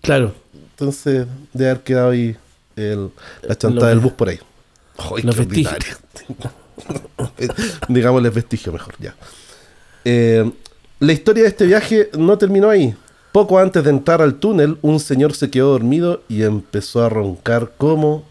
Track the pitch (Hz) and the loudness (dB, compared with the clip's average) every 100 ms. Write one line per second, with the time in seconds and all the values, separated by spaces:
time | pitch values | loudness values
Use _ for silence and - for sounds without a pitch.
0 | - 143 117 92 _ 71 76 _ 139 139 | 0 0 0 -6 _ -20 -20 _ -6 -6
1 | - 135 123 131 143 123 131 131 - 127 | -2 -2 -4 -12 -16 -4 -2 -2 -2 0
2 | 123 123 117 110 _ _ _ - 107 104 | 2 0 -2 -6 _ _ _ -10 -6 -6
3 | 98 - - - - 110 113 120 117 117 | -8 -12 -20 -18 -8 -4 -2 2 2 4
4 | 127 - 104 80 - _ _ _ _ - | 2 -2 -4 -4 -14 _ _ _ _ -18
5 | - - 117 113 110 101 120 78 - - | -10 -6 -4 -2 -2 0 -2 -4 -10 -12
6 | _ - - 131 - - _ - - 143 | _ -20 -18 -14 -14 -16 _ -20 -12 -12
7 | - - 123 - 127 - 220 165 - 123 | -12 -10 -10 -6 -8 -6 -8 -8 -2 0
8 | 120 127 120 113 117 110 - 78 - - | 2 2 2 -2 -4 -6 -8 -12 -14 -16
9 | - - - - - - _ _ _ _ | -18 -18 -20 -20 -20 -20 _ _ _ _
10 | 120 120 117 113 113 - - _ _ - | -2 2 4 2 2 -4 -20 _ _ -2
11 | 143 156 - 220 220 190 180 208 - 220 | 0 2 2 4 4 4 2 2 2 0
12 | 208 151 160 202 202 196 208 208 135 104 | 0 0 2 2 2 2 4 4 2 -2
13 | _ _ _ 202 208 185 190 185 147 139 | _ _ _ 0 2 4 4 2 2 0
14 | 139 165 156 - 202 196 147 156 151 156 | 0 2 2 0 -2 2 0 0 0 0
15 | 147 135 147 147 143 127 135 131 117 147 | 0 0 0 0 -4 0 2 2 0 0
16 | 170 175 _ 107 107 104 98 104 98 120 | 0 -4 _ -2 -2 -2 -6 -8 -6 -2
17 | 117 110 101 90 - 117 117 _ 147 156 | 0 0 -4 -6 -2 -2 -2 _ 0 2
18 | 151 151 151 | 0 -2 -10